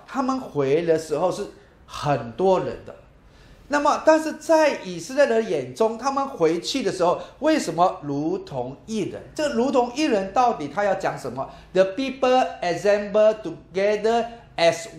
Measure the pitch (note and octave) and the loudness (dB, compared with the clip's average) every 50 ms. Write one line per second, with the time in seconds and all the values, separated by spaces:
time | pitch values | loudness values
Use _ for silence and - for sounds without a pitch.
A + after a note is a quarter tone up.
0 | - - - C4 C4 B3+ C4 - - - - C#3+ C3+ C3+ C#3+ E3 E3+ E3 D#3+ D#3 | -16 -8 -6 -4 -2 -2 -2 -4 -6 -6 -4 -2 0 2 2 2 2 2 0 0
1 | - D3 D3 D3 F3+ F3+ - G3+ G3 - - - - - _ - - - - - | 0 -2 -4 -2 -2 -2 -2 -4 -8 -10 -14 -20 -20 -20 _ -20 -20 -16 -12 -6
2 | - D3 C#3+ C3 A#2 A#2 A2 - F#3 F#3+ F3+ E3+ C#3+ A#2+ F#2 - - - - - | -2 -2 -2 -2 -4 -6 -4 0 2 2 2 2 0 -4 -8 -10 -14 -18 -18 -20
3 | - - - _ _ - - - - - - - - - C#4+ C#4+ D4 D4 A#3 - | -20 -20 -20 _ _ -20 -20 -20 -20 -20 -20 -20 -6 -2 -2 0 2 2 0 2
4 | - D#4 D#4+ D#4 D#4 D#4 - - - - D#4+ D#4 D#4 C#4 A3 F#3 - F#3 F3 E3 | 4 4 4 4 2 -2 -8 -4 0 2 4 4 4 4 2 -2 -6 -10 -10 -10
5 | - - C4 D4 C#4 A#3 A3+ A3+ A3+ F#3 F3 C#3+ B2+ B2+ B2 - A3+ A3 A#3 A3+ | -10 -4 0 2 2 4 2 2 0 0 -2 -4 -4 -4 -2 0 0 0 0 -2
6 | B3 C#4 C4+ C#4 C#4 C4+ - - E3 D#3 E3+ E3+ - - - C4+ G#3 F#3+ - - | -4 -2 -2 -2 -4 -4 -2 0 2 2 2 0 -4 -4 -4 -2 -2 -2 -2 0
7 | E3 F3 D#3+ - - - - - B3+ D#4 D#4 C#4 - F3 D#3 E3 F3+ F#3 - - | 2 0 0 0 -4 -12 -8 -2 0 2 2 2 0 -2 0 2 2 2 2 -2
8 | D3 C#3+ C#3 C#3+ D3+ E3 F#3+ G3 F#3+ - C#3+ B2+ A#2+ B2+ - - - A3 A3 G#3+ | -6 -6 -4 -4 -2 -2 -4 -6 -8 -8 -8 -8 -8 -8 -10 -14 -12 -8 -6 -4
9 | E3+ - - F#2+ F#2+ - - - D4+ C#4+ A#3 A3+ B3 C#4 - B3 A#3+ A#3+ A#3+ D4 | -4 -4 -6 -10 -14 -10 -6 -2 -2 0 0 0 0 2 2 2 2 0 0 -2
10 | D#4 C#4+ A3+ G3 F#3+ F#3+ - C4 B3 A#3+ - D#3 D3 C#3 - G3+ G3+ G3 F#3 F#3+ | 0 2 2 0 0 0 0 2 2 2 2 0 -4 -6 -4 -2 0 0 0 0
11 | - D3 D3+ C#3+ - B2 A#2 - - - - - - - - F#3 F#3+ F#3+ - C4+ | -2 -4 -4 -4 -8 -8 -8 -8 -10 -10 -12 -20 -12 -2 2 2 2 2 0 -4
12 | C4+ C4 C4 - C4+ B3+ B3+ B3+ C4 - - - F3 F3 E3 - - G3+ G3+ G#3 | -4 -4 -2 0 2 4 4 4 2 0 -2 -4 -2 -2 -2 0 2 2 2 2
13 | G#3 G3+ F#3+ G#3+ G#3+ A3 G#3+ G#3+ - E3 A#2+ - - - E3 F#3+ G3 G#3 G#3+ G3+ | 2 0 4 4 6 6 4 2 -2 -10 -10 -10 -12 -8 -4 0 0 2 2 2
14 | G3 A3 A#3 A#3 A#3 A#3 - - - - - - E3+ E3 E3 - - - D#3+ | 2 2 2 0 0 -2 -8 -16 -20 -10 -2 2 2 4 2 2 -4 -12 -14